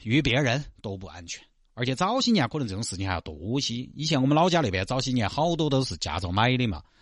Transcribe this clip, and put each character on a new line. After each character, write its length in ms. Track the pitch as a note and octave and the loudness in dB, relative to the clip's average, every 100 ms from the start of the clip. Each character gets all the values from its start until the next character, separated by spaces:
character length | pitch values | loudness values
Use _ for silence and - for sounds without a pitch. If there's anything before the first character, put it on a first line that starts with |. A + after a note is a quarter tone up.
与 180 | A2 C3+ | 0 2
别 120 | C3 | 4
人 300 | B2 C3+ C3 C#3+ - | 2 2 0 -4 -12
都 140 | G#2+ G2 | -10 -10
不 120 | F#2 | -12
安 180 | E2+ E2 | -16 -14
全。 160 | - _ _ _ - | -16 _ _ _ -4
而 80 | |
且 120 | B2 C3 | -2 0
早 260 | F#3 A3 | 0 2
些 100 | A#3+ | 2
年 160 | G#3+ A#2+ | 2 2
可 100 | D#3 | -2
能 80 | A#2 | -4
这 80 | F#2+ | -4
种 80 | |
事 120 | A2+ F#2 | -6 -4
情 120 | G2 | -2
还 60 | |
要 80 | E2+ | -4
多 380 | D#2+ D2+ F#2 C3+ | -6 -10 -4 -2
些。 140 | C3+ A#2+ B2+ - | -2 -6 -8 -6
以 100 | D3+ | -2
前 160 | C#3+ | 2
我 60 | C3 | 4
们 80 | D3+ | 4
老 120 | F3+ | 4
家 140 | E3+ | 4
那 80 | B2 | 2
边 160 | F#2 F#2+ | 0 -2
早 160 | C3 | -2
些 100 | C3 | 0
年 160 | B2+ G2 | 0 0
好 280 | - E3+ E3 | 0 0 2
多 120 | D3+ | 2
都 160 | C3+ | 2
是 140 | B2+ D#2+ | 0 -4
驾 220 | - E2+ | -6 -4
照 120 | F2 | -2
买 240 | G2 A#2+ B2+ | 2 2 2
的 120 | A#2+ | 0
嘛， 160 | D2+ - _ | -4 -12 _